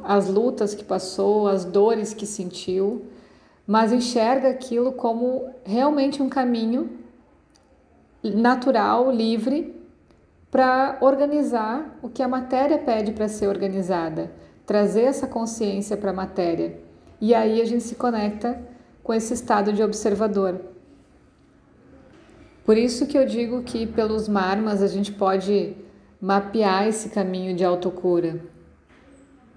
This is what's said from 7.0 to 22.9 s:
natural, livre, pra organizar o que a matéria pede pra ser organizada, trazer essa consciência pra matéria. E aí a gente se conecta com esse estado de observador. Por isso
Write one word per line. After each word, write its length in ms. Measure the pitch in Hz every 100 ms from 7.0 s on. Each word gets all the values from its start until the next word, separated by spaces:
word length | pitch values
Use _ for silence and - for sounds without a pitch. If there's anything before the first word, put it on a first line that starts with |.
| - - _ _ _ _ _ _ _ _ _ _
natural, 880 | 214 202 240 254 254 233 208 226 262
livre, 640 | 233 226 233 226 294 - - - _ _ _ _ _ _
pra 460 | 262 262 254 262 -
organizar 960 | 262 269 285 294 247 233 214 254 320 -
o 80 | 247
que 140 | -
a 40 | 247
matéria 500 | 254 247 254 285 294
pede 340 | - 220 208
pra 160 | 214 214
ser 200 | - 196
organizada, 840 | 190 196 190 180 180 165 160 - - - - -
trazer 360 | 208 202 202
essa 260 | 247 277 262
consciência 680 | 226 226 - 208 196 202 208
pra 160 | 196
matéria. 640 | 185 190 - 170 165 165 - - - - -
E 140 | 214
aí 280 | 226 220 226
a 40 | 226
gente 180 | 240
se 120 | - -
conecta 640 | 247 220 208 - 240 262 - - - -
com 100 | -
esse 200 | 226 226
estado 400 | 233 - 208 202
de 100 | 208
observador. 800 | 214 208 220 202 220 196 190 180 - - - - _ _ _ _ _ _ _ _ - - - - - - - -
Por 140 | - 220
isso 280 | 247